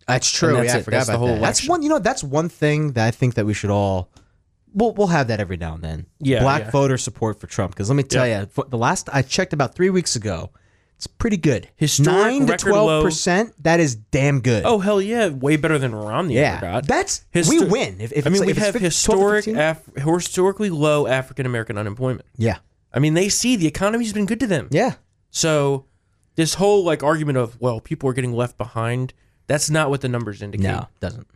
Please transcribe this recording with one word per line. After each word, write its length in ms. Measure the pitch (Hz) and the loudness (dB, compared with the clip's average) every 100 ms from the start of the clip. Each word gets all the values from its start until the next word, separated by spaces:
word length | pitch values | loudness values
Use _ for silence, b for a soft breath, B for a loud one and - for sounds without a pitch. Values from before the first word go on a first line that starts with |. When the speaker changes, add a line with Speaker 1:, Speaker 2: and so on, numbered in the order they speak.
| - | -4
Speaker 1:
That's 220 | 123 - | -2 0
true. 180 | - 160 | 0 2
Speaker 2:
And 80 | 127 | 4
that's 80 | 120 | 2
Speaker 1:
Yeah, 60 | 123 | 0
I 40 | |
Speaker 2:
it. 40 | |
Speaker 1:
forgot 140 | - 123 | 0 -2
Speaker 2:
That's 100 | 123 | 0
the 60 | |
Speaker 1:
about 60 | 117 | 0
Speaker 2:
whole 80 | 120 110 | 0 2
Speaker 1:
that. 60 | |
That's 180 | 113 214 | 0 0
Speaker 2:
election. 100 | 262 | 0
Speaker 1:
one, 120 | 349 | 0
you 60 | 294 | 2
know, 100 | 311 | 2
that's 240 | 202 262 | 0 -2
one 260 | 143 143 170 | -2 -2 -2
thing 440 | - 151 151 151 | 0 0 2 0
that 140 | 117 110 | 0 0
I 40 | |
think 240 | - 127 117 | 2 0 0
that 100 | 104 | -2
we 80 | |
should 160 | 101 101 | -2 0
all, 400 | 101 98 95 90 b b b _ _ _ | 0 2 0 -4 b b b _ _ _
we'll, 200 | 196 233 | -2 0
we'll 140 | 202 202 | 2 2
have 200 | 170 120 | 2 2
that 100 | 107 | -2
every 180 | 92 87 | -4 -6
now 180 | 82 80 | -6 -8
and 80 | |
then. 220 | 82 78 - _ | -8 -10 -12 _
Speaker 2:
Yeah, 220 | 135 120 | 0 2
Speaker 1:
Black 220 | 131 147 | 4 2
Speaker 2:
yeah. 80 | 107 | 0
Speaker 1:
voter 260 | 139 139 127 | 2 2 0
support 420 | - - 110 101 | -4 -4 -4 -6
for 80 | - | -8
Trump. 280 | - 92 - | -4 -4 -4
'Cause 140 | 98 | 0
let 60 | 139 | 0
me 80 | |
tell 240 | 135 123 123 | 0 0 0
Speaker 2:
Yeah. 140 | 104 | 0
Speaker 1:
ya, 40 | 101 | -4
for 140 | - - | -8 -6
the 80 | 120 | -2
last 320 | 123 185 - | 0 -2 -2
I 80 | 139 | -2
checked 320 | 127 - 185 | -2 -2 -2
about 200 | 147 127 - | -2 -4 0
three 140 | 185 | 0
weeks 260 | 185 - 123 | 2 -2 -4
ago, 340 | 104 82 90 - _ _ _ _ | -4 -6 -8 -16 _ _ _ _
it's 100 | - | -18
pretty 300 | - 233 208 | -6 -2 0
good. 300 | 151 110 - _ | 0 0 -4 _
Speaker 2:
Historic 340 | 151 135 147 | 0 2 4
Speaker 1:
Nine 320 | 190 220 269 277 | 4 2 2 0
to 60 | |
Speaker 2:
record 200 | - - | 0 2
low. 100 | 202 214 | 4 4
Speaker 1:
twelve 180 | 156 165 | 4 2
percent, 480 | 156 - 175 165 - | 0 0 0 0 -2
that 160 | 160 170 | 2 4
is 160 | 156 113 | 2 -2
damn 440 | - 135 143 139 | -4 0 2 2
good. 220 | 120 110 147 | 2 2 2
Speaker 2:
Oh, 120 | 220 | 2
hell 220 | 190 208 | 2 0
yeah! 280 | 196 233 202 | 0 0 0
Way 260 | 135 135 156 | 0 0 2
better 240 | 160 151 | 2 0
than 160 | 131 107 | 0 -4
Romney 400 | 107 123 180 - | -4 -4 0 2
Speaker 1:
Yeah. 220 | 139 - | 2 0
Speaker 2:
ever 40 | |
got. 260 | 87 107 143 | -4 -4 0
Speaker 1:
That's, 380 | 285 392 - - | 0 -2 -6 -4
Speaker 2:
Histo- 160 | 170 170 | 0 2
Speaker 1:
we 100 | 330 190 | 4 4
win. 320 | 226 160 95 | 0 -2 -6
If, 120 | 113 | -6
if 160 | 147 139 | -2 0
Speaker 2:
I 20 | |
mean, 60 | 196 | 2
Speaker 1:
it's, 40 | 190 | 2
Speaker 2:
we 60 | |
Speaker 1:
if 60 | 196 | 0
it's 80 | 208 | 0
Speaker 2:
have 80 | |
Speaker 1:
fif-, 80 | 233 | 0
Speaker 2:
historic 600 | 180 - - 196 202 208 214 | 0 0 2 4 4 2 0
Speaker 1:
twelve, 300 | 214 156 160 | 0 0 -2
fifteen. 280 | - - 147 | -8 -4 0
Speaker 2:
Af-, 100 | 175 | 0
historically 540 | 170 180 185 196 208 | 0 0 0 0 -2
low 380 | 160 151 147 135 | 0 2 2 2
African-American 720 | 131 127 - 127 120 107 104 | 0 -2 -6 -4 -4 -4 -6
unemployment. 480 | 107 110 131 120 - - | -6 -4 -4 -4 -10 -4
Speaker 1:
Yeah. 200 | 113 - _ _ _ | -2 -2 _ _ _
Speaker 2:
I 60 | 120 | -2
mean, 140 | 151 160 | 0 2
they 140 | 202 | 0
see 260 | - 240 247 | 0 0 0
the 100 | 156 | 0
economy's 460 | 147 196 233 226 | 0 -2 -2 -2
been 120 | 208 202 | -2 -2
good 120 | 226 | -2
to 60 | 247 | -2
them. 200 | 202 - | -2 -2
Speaker 1:
Yeah. 220 | 151 240 - _ _ _ | 0 0 -2 _ _ _
Speaker 2:
So 540 | - 165 151 143 135 - _ _ _ _ - | -4 0 2 0 -2 -6 _ _ _ _ -4
this 200 | 160 - | -2 0
whole, 280 | 202 208 | 2 4
like, 180 | 170 151 | 2 0
argument 360 | 143 156 147 131 | 0 0 0 -2
of, 200 | 117 117 | -2 -2
"Well, 200 | 123 113 | -4 -4
people 280 | - - 131 | -6 -4 -2
are 40 | |
getting 200 | 127 123 | -2 -2
left 240 | 117 120 - | -2 -4 -4
behind," 540 | 113 117 113 123 131 - _ _ - | -8 -4 -4 -4 -6 -10 _ _ -4
that's 240 | 147 - | -2 0
not 180 | 156 147 | 0 0
what 120 | 139 | 0
the 60 | 131 | -2
numbers 360 | 120 107 101 | -4 -6 -8
indicate. 200 | 104 95 95 | -8 -4 -2
Speaker 1:
No, 140 | - | -4
it 180 | - _ | -8 _
doesn't. 260 | 92 - - | -10 -10 -16